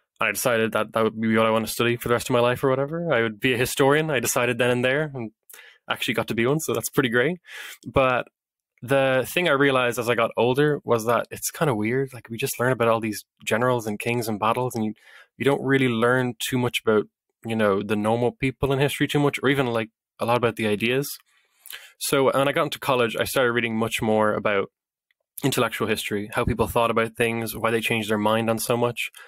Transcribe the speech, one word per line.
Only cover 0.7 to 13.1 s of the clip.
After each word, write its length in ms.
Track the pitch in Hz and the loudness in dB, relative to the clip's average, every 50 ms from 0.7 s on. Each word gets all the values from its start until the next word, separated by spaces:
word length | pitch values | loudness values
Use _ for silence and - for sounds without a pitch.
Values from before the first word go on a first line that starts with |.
that 220 | 110 107 107 107 | 0 -2 -2 -2
that 100 | - 113 | 0 0
would 180 | 110 110 110 110 | 0 0 0 -2
be 160 | 113 110 110 | 0 2 2
what 100 | 110 113 | 4 4
I 40 | 113 | 4
want 160 | 110 113 110 | 2 2 0
to 60 | 110 | -2
study 240 | - - 120 117 120 | -2 -2 0 0 -2
for 100 | 117 - | -2 0
the 80 | 120 120 | 0 0
rest 160 | 110 - - | 0 0 0
of 20 | |
my 80 | 131 120 | 2 2
life 220 | 120 123 123 - | 2 2 0 0
or 80 | - 135 | 0 0
whatever. 420 | 131 131 139 143 160 170 170 165 | 0 0 -2 -4 -6 -6 -2 0
I 100 | 139 117 | 0 2
would 180 | 113 113 107 101 | 0 0 -2 -2
be 140 | - 131 127 | 0 0 0
a 40 | 110 | 0
historian, 500 | 127 120 - - 139 135 143 151 156 160 | 0 -2 0 2 4 4 4 4 2 0
I 120 | 147 120 | -2 -2
decided 360 | 117 120 - 131 120 123 123 | -2 -2 0 0 0 0 0
then 140 | 117 123 123 | 0 0 0
and 140 | 123 123 123 | 2 2 0
there, 260 | 127 131 147 156 151 | 0 0 0 -2 -4
and 200 | 135 131 113 104 - _ _ - - - - - - _ _ - | -6 -8 -10 -10 -12 _ _ -20 -20 -20 -20 -20 -20 _ _ -8
actually 240 | 113 - - - 117 | -6 -4 -4 -2 -2
got 140 | 117 110 - | -2 -2 -2
to 60 | 117 | -2
be 100 | 107 113 | 0 0
one, 140 | 123 147 160 | 0 0 0
so 120 | - - | -2 -4
that's 180 | 117 117 - - | -4 -4 -4 -2
pretty 200 | - - 135 123 | 0 0 0 2
great. 280 | 113 123 123 156 180 175 _ - - - - - - - - | 2 2 2 2 -2 -4 _ -16 -18 -18 -16 -18 -18 -18 -18
But 440 | 127 117 139 131 131 127 120 - - _ _ _ _ _ _ _ _ _ _ | -2 0 2 2 4 2 0 -2 -6 _ _ _ _ _ _ _ _ _ _
the 460 | - 117 139 139 135 135 131 131 120 - | -4 0 2 2 4 2 2 0 -2 -2
thing 200 | - 175 180 165 | -2 0 2 2
I 60 | 143 | 2
realized 440 | 135 143 139 135 127 123 120 113 123 | 4 4 4 4 2 2 0 -2 -2
as 100 | 113 117 | -2 0
I 60 | 120 | 2
got 160 | 107 117 110 - | 2 0 0 0
older 420 | - 110 123 127 139 147 151 147 143 - | 0 2 2 2 2 2 2 0 -2 0
was 220 | - 120 117 107 | 0 0 0 2
that 200 | 117 117 107 - - | 2 0 0 0 -4
it's 180 | - 113 - - | -8 -10 -8 -8
kinda 240 | - - 170 151 120 | -4 -2 0 0 0
weird. 360 | 104 107 110 123 135 139 131 - | 0 0 -2 -2 -2 -4 -4 -8
Like, 140 | 117 - - | -14 -14 -12
we 60 | 117 | -6
just 240 | 110 131 131 - - | -6 -4 -4 -2 0
learn 100 | 117 127 | 0 0
about 160 | 127 110 120 | 2 2 2
all 140 | 117 113 113 | 2 2 2
these 240 | 110 110 | 0 -4